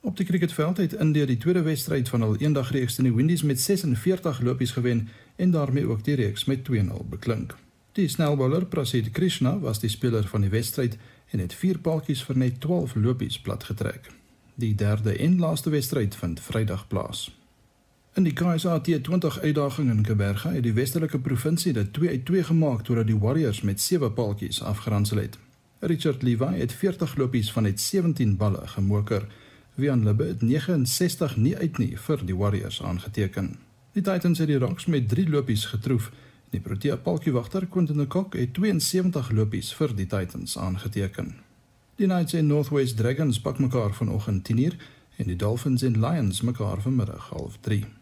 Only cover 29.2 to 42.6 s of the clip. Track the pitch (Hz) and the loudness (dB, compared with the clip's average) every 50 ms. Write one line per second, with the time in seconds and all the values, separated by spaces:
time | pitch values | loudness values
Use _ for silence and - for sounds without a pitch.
29.2 | 104 104 - - - - - - - _ _ - 135 143 131 120 107 104 104 113 | -2 -6 -14 -20 -20 -20 -20 -20 -20 _ _ -2 0 2 2 4 4 4 4 2
30.2 | 151 175 180 - 226 226 254 151 - - 180 151 127 127 - - 180 175 175 - | 2 0 0 0 2 2 2 2 2 0 2 2 2 0 2 0 0 0 2 0
31.2 | 175 131 - 110 110 139 196 - 175 160 - - 117 - 120 - - - 156 - | -2 -2 2 2 2 2 2 2 -2 -2 0 0 -2 -2 -2 -6 -2 -2 -2 -2
32.2 | 90 87 92 90 101 104 101 95 104 104 - - - 98 90 90 - - 104 - | 0 -4 -2 0 2 2 0 0 -2 -4 -8 -6 -4 -4 -4 -4 -6 -6 -2 -2
33.2 | 104 95 - 98 95 - - - - _ _ _ _ _ _ 202 180 196 190 180 | -2 -2 -2 -4 -4 -4 -6 -10 -18 _ _ _ _ _ _ -2 0 0 0 2
34.2 | - 175 170 170 160 151 147 131 127 - - - - 180 160 143 120 101 110 139 | 2 2 2 2 2 2 2 2 2 0 -2 -4 -2 0 0 2 2 2 2 2
35.2 | 196 160 147 143 127 127 110 104 - - - 104 - 127 131 113 - - - - | 2 2 2 0 2 2 0 0 0 -2 -6 -4 0 0 0 0 0 -4 -12 -20
36.2 | - - - _ _ _ - 95 - 95 101 98 - 143 - - - 175 180 156 | -20 -20 -20 _ _ _ -8 -6 -4 -6 -6 -2 -2 -2 -2 -2 -2 -2 -2 0
37.2 | - 165 127 123 117 - - 190 185 180 - 185 175 147 151 147 143 135 - 180 | 0 0 0 0 -2 -2 -4 -4 -4 -2 0 0 0 2 2 0 -2 0 0 -2
38.2 | 196 196 - - 123 123 127 180 196 214 190 160 - - - 185 180 185 170 147 | -2 -2 -2 -4 -4 -2 0 0 0 2 2 0 0 0 0 2 2 2 0 0
39.2 | 123 - 113 107 110 107 110 - - - - - 156 143 117 98 95 90 - 98 | -2 0 2 2 2 2 0 -4 -6 -8 -2 -2 -2 -2 0 -2 -4 -2 -2 -4
40.2 | 92 87 - - - - - - - 92 92 95 - 110 104 101 98 95 - - | -4 -4 -6 -10 -8 -8 -6 -6 -4 -4 -4 -4 -6 -4 -4 -2 -4 -4 -4 -6
41.2 | - - - - - _ _ _ _ _ _ _ _ _ _ - 202 190 185 180 | -8 -8 -10 -16 -20 _ _ _ _ _ _ _ _ _ _ 0 0 2 2 2
42.2 | 170 - - 170 156 147 147 147 | 0 0 0 2 2 4 4 2